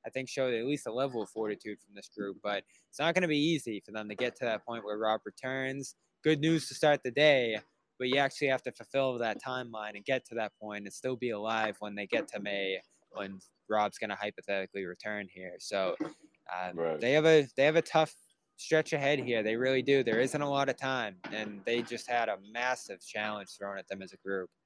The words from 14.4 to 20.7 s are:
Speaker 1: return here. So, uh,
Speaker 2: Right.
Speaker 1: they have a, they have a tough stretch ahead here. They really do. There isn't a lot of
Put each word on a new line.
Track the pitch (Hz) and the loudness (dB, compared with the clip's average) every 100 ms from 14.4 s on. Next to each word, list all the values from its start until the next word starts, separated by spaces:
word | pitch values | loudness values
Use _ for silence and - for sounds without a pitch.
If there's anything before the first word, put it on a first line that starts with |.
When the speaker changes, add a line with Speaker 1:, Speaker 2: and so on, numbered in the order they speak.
| - 98 95 98 | -4 -2 -2 -6
Speaker 1:
return | 90 90 107 104 98 | -8 -8 -8 -8 -8
here. | 90 92 87 | -12 -14 -12
So, | - 101 95 - - - - _ - | -4 0 0 -2 -6 -10 -20 _ -10
uh, | 90 92 | -6 -6
Speaker 2:
Right. | 87 82 78 | -2 -2 0
Speaker 1:
they | 120 | 4
have | 147 | 6
a, | 160 156 135 - | 8 8 6 2
they | |
have | 143 | 4
a | 160 | 4
tough | - 160 156 - _ _ _ - | 4 2 2 -4 _ _ _ -16
stretch | - 156 156 | 0 0 2
ahead | 151 139 147 | 0 2 0
here. | 123 113 | 0 0
They | 107 | 0
really | 113 127 131 | 2 2 2
do. | 135 139 | 4 4
There | 117 110 | 4 2
isn't | 131 151 | 2 0
a | 143 | 0
lot | 139 | 2
of | 135 | 0